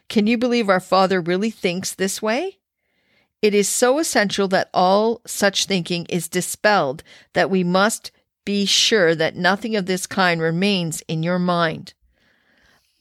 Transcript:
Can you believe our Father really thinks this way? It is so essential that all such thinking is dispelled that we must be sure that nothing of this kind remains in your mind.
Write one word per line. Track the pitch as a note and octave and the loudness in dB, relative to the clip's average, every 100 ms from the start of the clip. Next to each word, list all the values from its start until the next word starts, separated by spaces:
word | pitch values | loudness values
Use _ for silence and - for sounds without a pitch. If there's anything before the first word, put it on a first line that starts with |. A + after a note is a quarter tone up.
| - | -4
Can | A3+ G#3 | 0 2
you | A#3+ | 2
believe | B3 A#3+ G#3 | 0 0 2
our | F#3 | 0
Father | - F#3 F#3+ F#3+ | 2 2 2 2
really | E3 F3+ A3 | 0 -2 -2
thinks | A3 G3 F3 F#3+ | -2 -4 -4 -6
this | - F#3+ - | -4 -6 -4
way? | G#3+ A#3 F#4 - _ _ _ _ _ _ _ - | -4 -2 -4 -10 _ _ _ _ _ _ _ -2
It | G#3+ | 2
is | G3+ G3 | 2 2
so | - B3 C#4 | 2 2 2
essential | E4 A#3+ G3+ - G3 | 0 0 0 0 0
that | F#3 - | 0 0
all | - F3+ G3+ A3 A3+ - | 0 2 2 0 -4 -8
such | - G3+ - | -2 -2 0
thinking | - G3 E3+ F3 - | -2 -2 -2 -6 -4
is | F3+ E3+ | -4 -4
dispelled | F3+ F3 - G#3+ G3+ D3 C#3+ - - _ | -6 -6 -2 2 2 0 -4 -12 -20 _
that | - D#3+ | -2 0
we | F#3+ | 0
must | F3 F#3 G#3 - - _ _ _ | 2 2 2 0 -12 _ _ _
be | - G3+ | -6 -2
sure | G3 - - A3 E3+ E3 | 0 0 2 4 2 2
that | D#3 | 0
nothing | - F3+ G3 A#3+ | 0 0 0 -2
of | A3 F#3 | -4 -2
this | F3+ - | -4 -4
kind | - F3+ E3+ | 0 0 2
remains | D#3+ E3 G3 G3 E3+ - - | 0 0 0 0 -2 -6 -6
in | D#3+ | -4
your | E3 F3+ | -2 0
mind. | F3+ F3 E3 - - - _ _ _ _ _ _ _ _ _ _ | 0 0 0 -4 -14 -20 _ _ _ _ _ _ _ _ _ _